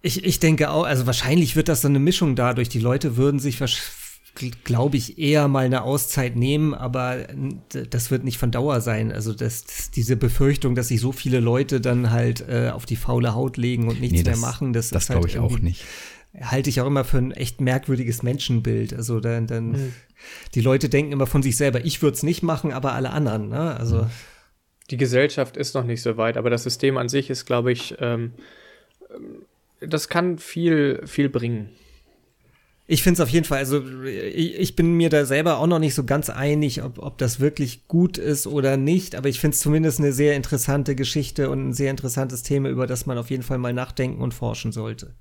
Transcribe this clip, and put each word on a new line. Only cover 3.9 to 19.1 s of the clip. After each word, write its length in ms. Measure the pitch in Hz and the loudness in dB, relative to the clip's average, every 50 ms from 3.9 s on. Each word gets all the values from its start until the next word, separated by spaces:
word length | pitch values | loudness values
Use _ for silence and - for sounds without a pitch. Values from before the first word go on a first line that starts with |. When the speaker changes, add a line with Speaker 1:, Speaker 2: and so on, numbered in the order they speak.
| - - - - - - _ - _ | -12 -14 -16 -18 -18 -20 _ -20 _
Speaker 1:
gl-, 200 | - 131 123 117 - - | -10 -10 -10 -10 -10 -4
glaub 300 | - 120 117 127 143 139 | -2 0 2 2 2 2
ich, 240 | 135 120 - - - | 0 -2 -2 -6 -2
eher 280 | 156 143 151 151 147 | 2 4 4 6 6
mal 200 | 143 139 135 131 | 4 4 4 2
eine 160 | 127 131 127 | 2 2 2
Auszeit 540 | - 127 139 143 - - - 143 131 123 120 | 0 0 0 0 0 -2 0 -2 -2 0 0
nehmen, 360 | 120 120 131 143 147 156 151 | 0 2 2 2 2 2 0
aber 560 | 139 - 127 127 123 131 127 127 127 127 - - | 0 -2 -6 -4 -2 -2 -2 -2 -4 -6 -8 -10
n-, 320 | 131 135 135 139 - 123 - _ - | -8 -6 -6 -6 -6 -10 -14 _ -10
d-, 120 | - 123 | -10 -8
das 240 | 120 - 120 117 - | -4 -4 -4 0 0
wird 140 | 131 123 131 | -2 0 0
nicht 140 | 127 120 - | -2 -2 0
von 120 | - 123 | 0 0
Dauer 300 | 117 123 127 151 139 120 | 0 0 0 2 0 0
sein. 320 | 107 120 110 107 110 110 | 0 0 0 0 0 -2
Also 220 | - 107 107 113 107 | -2 -4 -4 -6 -4
das, 320 | - 120 113 117 - - | -2 -4 -4 -4 -6 -10
das, 240 | - - - - - | -12 -10 -10 -10 -6
diese 260 | - 135 117 110 143 | -2 -2 2 2 2
Befürchtung, 580 | 113 - 120 - - 135 139 143 139 - 131 123 | 2 4 2 4 6 6 4 4 4 2 0 0
dass 140 | 123 123 120 | 0 0 0
sich 140 | 127 110 | 0 0
so 100 | 117 131 | 0 0
viele 280 | 127 - - 135 123 127 | -2 -2 -2 0 2 4
Leute 420 | 117 117 120 127 139 139 139 127 | 4 4 4 2 2 2 0 0
dann 280 | 107 127 120 123 123 113 | 2 2 0 2 2 2
halt, 380 | 117 120 120 117 113 117 - - | 2 2 2 2 0 -2 -4 -2
äh, 220 | 127 120 120 120 | -2 0 0 0
auf 140 | - - - | -2 -4 -4
die 100 | - 117 | -6 -4
faule 380 | - - - 123 120 120 120 107 | -2 0 0 2 2 2 0 0
Haut 240 | 117 131 131 123 - | 0 -2 -2 -2 -2
legen 300 | 120 123 123 117 117 113 | -2 0 0 0 0 0
und 120 | 117 120 | 0 0
nichts 160 | 123 123 85 | 0 2 2
Speaker 2:
Nee, 60 | 85 | 4
Speaker 1:
mehr 100 | 85 - | 4 4
Speaker 2:
das, 80 | - 113 | 2 2
Speaker 1:
machen, 320 | 120 123 123 - 143 131 | 0 -2 -2 -2 -2 0
das 160 | 117 117 113 - | 0 0 -2 0
Speaker 2:
das 140 | - 87 | 0 -2
Speaker 1:
ist 80 | - - | 0 2
halt 80 | 85 85 | 2 2
Speaker 2:
glaub 80 | 85 82 | 2 2
ich 100 | - - | 0 0
auch 120 | - 113 | 0 0
Speaker 1:
irgendwie, 140 | 120 - - | 2 2 0
Speaker 2:
nicht. 180 | 87 87 - - - - - - - - - - _ - - | 0 -2 -4 -8 -16 -16 -16 -16 -18 -20 -20 -20 _ -18 -14
Speaker 1:
halte 300 | 123 117 123 135 131 143 | -6 -2 -2 0 0 0
ich 100 | 123 127 | 0 0
auch 60 | 123 | 0
immer 180 | 139 139 139 131 | 2 2 0 2
für 140 | - - 135 | 4 4 4
ein 140 | 127 131 | 4 2
echt 280 | - - 127 117 - - | -2 -6 -6 -6 -4 -2
merkwürdiges 640 | 139 127 127 135 - - 135 123 127 117 113 117 | 0 0 0 0 0 0 -2 0 0 -2 -4 -2
Menschenbild. 720 | - 120 131 135 - - 123 117 117 117 110 110 113 110 - | -2 -2 -2 -2 0 0 0 0 2 0 0 0 -2 -4 -4
Also 260 | 117 113 117 | -6 -4 -2